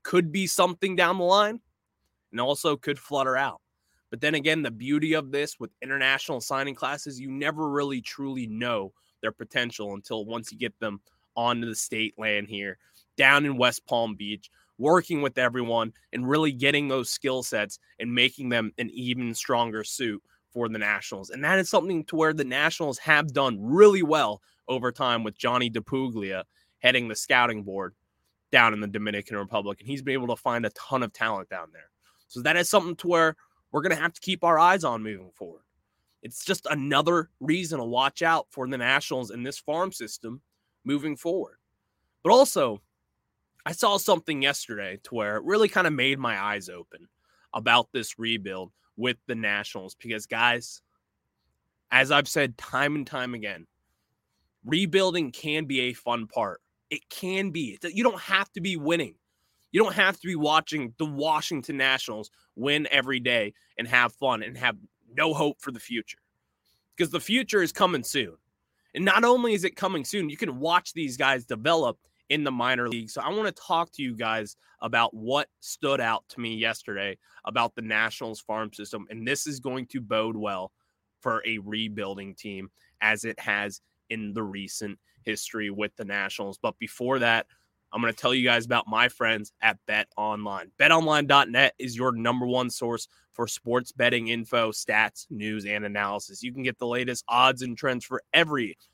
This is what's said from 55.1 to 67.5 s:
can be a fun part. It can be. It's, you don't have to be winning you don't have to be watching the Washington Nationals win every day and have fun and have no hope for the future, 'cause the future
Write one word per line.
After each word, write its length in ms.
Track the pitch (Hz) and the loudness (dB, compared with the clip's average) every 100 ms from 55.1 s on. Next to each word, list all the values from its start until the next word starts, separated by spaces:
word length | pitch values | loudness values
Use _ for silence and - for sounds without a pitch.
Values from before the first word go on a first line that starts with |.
| 175 139 | 2 -2
can 320 | - 156 151 | -6 -4 -4
be 160 | 147 135 | -2 -2
a 120 | 123 | -2
fun 340 | 120 120 120 110 | -4 -2 -2 -2
part. 340 | 120 104 85 _ _ - | -4 -4 -4 _ _ -12
It 180 | 151 - | -12 -12
can 420 | - 185 190 196 | -10 -6 -4 -4
be. 280 | 165 127 - | -4 -6 -8
It's, 140 | 175 | -8
you 80 | 190 | 0
don't 180 | 240 185 | 0 0
have 300 | - 190 196 | -2 -2 -2
to 80 | 202 | -4
be 160 | 190 170 | -4 -2
winning 380 | 147 170 117 - _ _ _ _ _ | 0 0 0 -8 _ _ _ _ _
you 120 | 185 | 2
don't 120 | 220 | 4
have 240 | 202 196 190 | 4 2 2
to 60 | 175 | -4
be 100 | 170 | 0
watching 580 | 151 156 - 156 123 117 | 4 2 2 -4 -6 -6
the 80 | 156 | -6
Washington 720 | 139 151 156 - 151 123 139 | -2 0 0 -2 -6 -6 0
Nationals 540 | 135 131 - 107 107 _ _ - | 2 0 -2 -10 -12 _ _ -6
win 320 | 131 151 147 | 0 0 2
every 300 | 139 127 127 | 2 2 0
day 340 | 123 120 104 - _ - | 2 2 0 -6 _ -8
and 100 | 117 | 2
have 280 | 123 120 | 4 4
fun 280 | - 135 113 | 2 0 0
and 140 | 101 - | -2 -2
have 200 | 123 190 - _ _ | -2 -2 -10 _ _
no 200 | 131 160 | 0 0
hope 260 | 151 151 - | 2 0 -2
for 120 | 139 | -10
the 80 | 117 | -12
future, 380 | - 120 - - _ _ _ _ _ _ _ - | -8 -8 -8 -14 _ _ _ _ _ _ _ -4
'cause 140 | 165 | -4
the 100 | 160 | -4
future 420 | - 240 254 | -2 -2 0